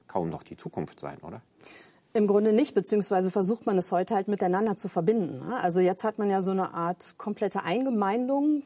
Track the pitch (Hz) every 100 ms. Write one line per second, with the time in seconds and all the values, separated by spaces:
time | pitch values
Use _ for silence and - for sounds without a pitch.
0 | - 101 82 78 - 80 - - 78 -
1 | 71 71 80 110 - _ - - - _
2 | _ 233 208 202 214 214 294 - 180 208
3 | 190 190 185 208 185 226 - 190 175 175
4 | 190 226 165 202 190 185 214 190 196 -
5 | 170 226 175 127 151 240 180 170 185 185
6 | - - 208 190 190 190 185 - 170 180
7 | - - - 208 - - - 202 269 226
8 | 196 220 254 277 294 302